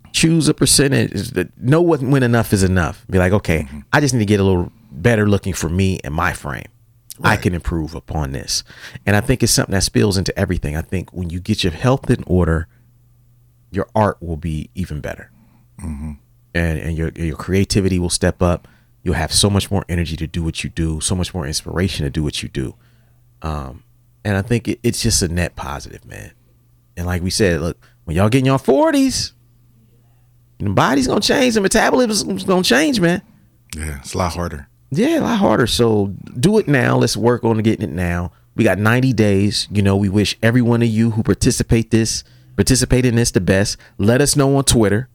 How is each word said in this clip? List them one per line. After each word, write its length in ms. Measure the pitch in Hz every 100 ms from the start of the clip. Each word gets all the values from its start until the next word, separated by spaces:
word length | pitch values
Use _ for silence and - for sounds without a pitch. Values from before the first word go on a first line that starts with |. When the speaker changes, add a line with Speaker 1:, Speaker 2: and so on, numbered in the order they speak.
| -
Speaker 1:
choose 340 | - 165 165 151
a 60 |
percentage. 580 | 147 139 - 139 131 107
Is 200 | 101 92
that 180 | - 90 -
know 200 | 113 156
what, 200 | 175 151
when 220 | 127 139
enough 300 | 123 117 110
is 100 | 101
enough. 420 | 95 90 76 - -
Be 80 | 92
like, 140 | 90
"Okay, 300 | 101 - 80
Speaker 2:
Mm-hmm. 160 | 69 73 -
Speaker 1:
I 80 | 147
just 140 | 147
need 60 | 123
to 40 | 101
get 140 | 104
a 40 |
little 280 | 98 90 87 - _
better 360 | 67 90 113 104
looking 240 | 101 95
for 140 | 90 82
me 300 | 90 95 92 64
and 80 |
my 180 | 78 90
frame. 320 | - 73 64 - _ _ _ _ -
I 100 | 104
Speaker 2:
Right. 100 | 107
Speaker 1:
can 120 | 101 85
improve 400 | - 85 78 82
upon 360 | - 80 69
this." 300 | 67 - - - - - - -
And 100 | 104
I 60 |
think 200 | - 131
it's 80 | 117
something 200 | - -
that 100 | 95
spills 340 | - 120 110 95
into 200 | 90 -
everything. 360 | 95 90 71 76
I 60 |
think 300 | 78 92 -
when 160 | 87 87
you 100 | 87
get 220 | 92 107
your 80 | 95
health 360 | 82 127 135 -
in 140 | 123 -
order, 400 | 90 82 82 - _ _ _ _ _ _ _ _ _ _
your 160 | 95 - 110
art 220 | 104 -
will 160 | 85 80
be 320 | 82 78 - -
even 260 | 87 76
better. 300 | - - - _ _ _ _ -
Speaker 2:
Mm-hmm. 300 | 80 71 78 73 _ _ _
Speaker 1:
And, 260 | 85 85 78
and 180 | 80 80
your, 120 | 80 -
your 200 | 82 67
creativity 640 | - 95 98 - 95 92
will 100 | 87
step 320 | - 90 -
up. 280 | 90 85 - _ _ _
You'll 120 | - 78
have 180 | 78
so 160 | - 104
much 200 | 101 -
more 140 | 98 -
energy 260 | 87 80 80
to 120 | 80
do 140 | 87
what 200 | 80 -
you 60 | 71
do, 320 | - 80 78
so 120 | -
much 200 | 92 87
more 120 | 90 69
inspiration 600 | 76 - 80 95 - 71
to 40 |
do 140 | 78
what 180 | 73 -
you 60 | -
do. 280 | 69 62 - _ _ _ _ _ _
Um, 420 | 80 76 67 - - _ _ _
and 140 | 104 98
I 40 |
think 280 | 98 117 -
it, 100 | -
it's 200 | 117 -
just 180 | 117 -
a 60 | 87
net 300 | 87 87 -
positive, 480 | - 71 - - -
man. 260 | - 50 - _ _ _ _ _ -
And 100 | 87
like 160 | 90
we 80 | 92
said, 300 | - 101 82
look, 260 | 85 - _ _ -
when 100 | 78
y'all 140 | 107
get 100 | 139
in 60 | 131
your 120 | 135
forties, 760 | - 269 320 285 269 - - - _ _ _ _ _ _ _ _ _ _ _ _
the 100 | 202
body's 380 | 185 226 277 254
gonna 120 | 220
change, 360 | - 247 254 220
the 60 |
metabolism's 840 | 190 214 233 254 247 208 - 196 190
gonna 180 | 185
change, 360 | 180 - 311 240
man. 200 | 170 175 - _ _ _ _ 78
Speaker 2:
Yeah, 240 | 78 71
it's 140 | -
a 40 | 92
lot 160 | 90
harder. 340 | 87 87 73 - _ _
Speaker 1:
Yeah, 280 | 143 262 330
a 20 |
lot 160 | - 226
harder. 280 | 196 220 117
So 460 | - 117 107 101 92 - -
do 180 | 151 214
it 100 | 143
now. 300 | 139 123 127
Let's 200 | 123 107
work 260 | 113 120
on 140 | 113 110
getting 320 | 110 101 95
it 40 |
now. 380 | 78 90 87 90 - _ -
We 80 |
got 140 | 107 92
ninety 320 | 107 123 131
days. 560 | 110 107 98 101 - -
You 120 | 104
know, 160 | 98 98
we 100 | 101
wish 280 | 98 98 -
every 200 | 113 123
one 200 | 117 117
of 60 | 120
you 240 | 110 113
who 120 | 107
participate 680 | 107 98 135 113 - 117 113
this, 320 | 113 113 - - - _ -
participate 500 | 170 127 123 127 127
in 100 | 117
this 160 | 117
the 100 | 117
best. 360 | 90 95 104 - - -
Let 240 | 98 127
us 140 | 139 143
know 200 | 135 139
on 80 |
Twitter. 460 | 135 127 101 101 131